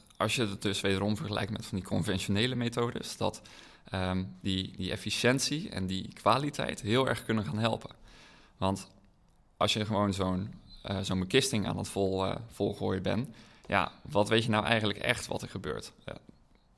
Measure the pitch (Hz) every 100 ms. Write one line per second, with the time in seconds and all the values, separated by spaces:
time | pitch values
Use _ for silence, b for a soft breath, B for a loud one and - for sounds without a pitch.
0 | - - 107 117 110 101 104 95 98 95
1 | 104 104 104 104 98 107 - 98 90 101
2 | 107 95 - 101 120 127 120 120 120 120
3 | - - 98 - B B B B - 95
4 | 92 92 92 - 98 95 95 - 92 101
5 | 110 - 117 - - 147 190 - 92 95
6 | - - 101 120 147 - - - 101 120
7 | 131 117 - 113 98 104 113 110 - -
8 | B B B B B B 95 95 - -
9 | - _ _ _ _ - 92 113 107 101
10 | 101 95 92 92 101 - - - - 98
11 | 95 92 92 131 131 110 - 101 98 98
12 | 95 95 95 - 113 - 104 101 101 98
13 | 95 98 135 B B B B 98 85 -
14 | - 87 104 113 117 107 87 113 107 -
15 | - 123 - - - - 82 57 - -
16 | - - - - _ _ _